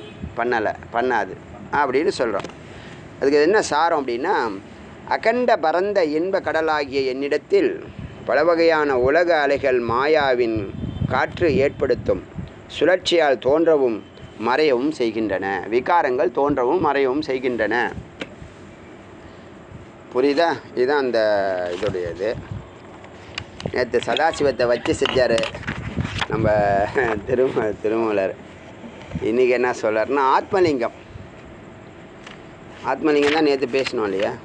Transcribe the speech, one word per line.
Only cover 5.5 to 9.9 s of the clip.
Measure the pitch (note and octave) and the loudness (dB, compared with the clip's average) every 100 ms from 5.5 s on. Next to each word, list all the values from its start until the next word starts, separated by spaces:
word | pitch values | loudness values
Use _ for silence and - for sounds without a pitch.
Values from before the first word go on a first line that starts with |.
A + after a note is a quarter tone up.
| G#3 | 2
பரந்த | D#3 E3 G3+ G3 D#3+ | 2 2 0 2 2
இன்ப | D3+ F#3 F#3+ | 0 0 -2
கடலாகிய | D#3 D#3 D#3+ D3+ C#3+ C#3 C3 | 0 0 0 0 0 0 0
என்னிடத்தில் | B2+ C#3 D3 - G3 C3 E2 - - - - - | -2 -2 -2 2 2 2 0 -10 -14 -14 -8 0
பல | B2+ | 2
வகையான | E3 E3 E3 D#3 D3 B2+ | 4 4 4 4 2 2
உலக | C3 D#3 F3 D#3+ | 4 4 4 2
அலைகள் | C#3+ C#3 C3+ B2+ | 2 2 2 2
மாயாவின் | A#2 | 2